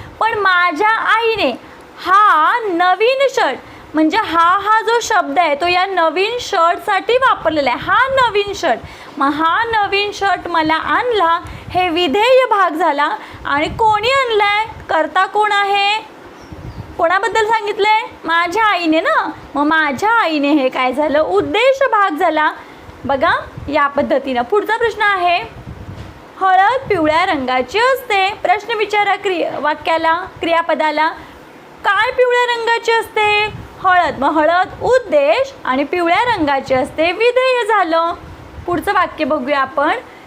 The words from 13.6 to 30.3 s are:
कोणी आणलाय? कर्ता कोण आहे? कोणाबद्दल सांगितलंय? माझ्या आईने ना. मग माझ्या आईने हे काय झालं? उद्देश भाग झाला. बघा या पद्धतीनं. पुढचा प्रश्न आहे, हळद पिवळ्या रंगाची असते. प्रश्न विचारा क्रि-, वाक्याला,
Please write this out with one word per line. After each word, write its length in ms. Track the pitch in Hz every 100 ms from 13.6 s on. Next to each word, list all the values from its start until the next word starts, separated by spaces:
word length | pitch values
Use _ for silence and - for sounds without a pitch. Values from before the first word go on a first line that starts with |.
| 330
कोणी 420 | - 440 415 440
आणलाय? 540 | 554 494 427 403 415 440 - -
कर्ता 360 | 330 302 370 381
कोण 260 | 415 415
आहे? 460 | 403 403 403 403 427 - - - - - - - - - -
कोणाबद्दल 480 | 339 381 453 440 427
सांगितलंय? 560 | 440 415 427 415 427 494 -
माझ्या 420 | 320 339 349 370 440
आईने 340 | 370 339 311
ना. 140 | 508 571 349 - - 277
मग 80 |
माझ्या 480 | 294 320 302 247 415
आईने 400 | 466 349 311 285
हे 160 | 294 262
काय 240 | 262 254
झालं? 260 | 254 311 285
उद्देश 600 | 311 392 294 392 523 539 539
भाग 260 | 427 392 294
झाला. 340 | 359 311 311 - - - - - 247
बघा 280 | 269 330 508 - - -
या 180 | 294 285
पद्धतीनं. 540 | 285 240 277 269 240
पुढचा 360 | 240 415 381 453
प्रश्न 240 | 466 415
आहे, 380 | 415 381 349 349 440 - - - - - - - - -
हळद 460 | 381 370 403 523 539
पिवळ्या 360 | 381 311 311 381
रंगाची 540 | 302 254 254 254 392
असते. 540 | 494 508 - 403 381
प्रश्न 400 | 427 349 403 403
विचारा 420 | 440 415 415 403 370
क्रि-, 440 | 403 349 - -
वाक्याला, 640 | 294 302 359 320 320 339 370